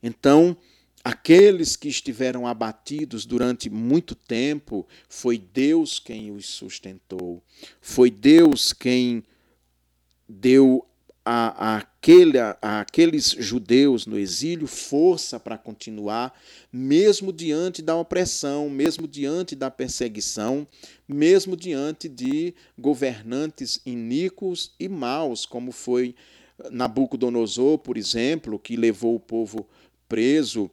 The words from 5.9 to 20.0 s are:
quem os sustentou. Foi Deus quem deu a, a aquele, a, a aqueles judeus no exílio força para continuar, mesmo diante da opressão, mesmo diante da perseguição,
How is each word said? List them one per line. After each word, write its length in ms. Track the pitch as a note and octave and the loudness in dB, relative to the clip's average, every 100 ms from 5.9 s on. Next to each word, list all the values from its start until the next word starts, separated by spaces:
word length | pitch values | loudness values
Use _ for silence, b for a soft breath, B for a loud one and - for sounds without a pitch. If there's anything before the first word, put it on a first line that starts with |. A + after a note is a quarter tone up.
| - | -6
quem 320 | - A2+ G#2+ | -12 -16 -14
os 160 | G#2 - | -14 -14
sustentou. 960 | - G#2 - F#2+ F#2 _ F#2 F2+ F2 _ B B B | -14 -14 -16 -18 -20 _ -12 -10 -12 _ B B B
Foi 300 | - - B2 | -10 4 4
Deus 600 | G#2 C3 D#3+ E3 C3+ - | 6 6 8 8 6 -2
quem 520 | - B2+ B2+ B2 A#2 - _ _ _ _ _ _ _ _ _ _ | -4 -2 0 0 -2 -8 _ _ _ _ _ _ _ _ _ _
deu 560 | G#2 B2+ C3 C3+ B2+ - _ _ _ - | -4 4 6 6 4 -2 _ _ _ -4
a, 500 | A#2 A2+ - A2 A2 | -2 -2 -4 -4 -4
a 20 | |
aquele, 600 | - _ - F3 F3 C3 | -8 _ 10 10 10 4
a, 180 | A2+ - | 0 -6
a 200 | G#2+ G#2+ | -6 -6
aqueles 480 | G2+ - E3 D#3 - - | -4 2 2 2 -4 -4
judeus 680 | G#2+ A#2+ G2+ B2 C#3+ A#2+ G#2+ | -6 -6 2 4 4 2 -4
no 120 | G#2+ | -6
exílio 500 | G2 F2+ D3 E3+ D3 | -6 -6 -6 -6 -8
força 720 | - - C#3 E3+ E3+ - A#2 | -10 -6 2 2 2 -4 -12
para 180 | - A2 | -12 -14
continuar, 840 | - G#2+ - G#2+ G#2 A2 B2 b b b b | -14 -18 -16 -10 -6 -6 -6 b b b b
mesmo 600 | B2 C3 D3+ G#3 G3+ F#3+ | -10 0 4 4 2 -2
diante 500 | E3 E3 D3+ F3+ F3 | -8 -6 -4 -4 -6
da 140 | D#3 E3 | -4 -4
opressão, 760 | E3 F3 F#3 - C#3+ C#3+ D3 | -2 -4 -4 -4 -6 -6 -6
mesmo 380 | C#3 D#3 D#3 D#3+ | -2 -2 -2 -10
diante 480 | C#3 C#3 E3 F3+ C#3 | -8 -6 -6 -6 -8
da 140 | C3 | -10
perseguição, 960 | - B2+ - | -8 -10 -6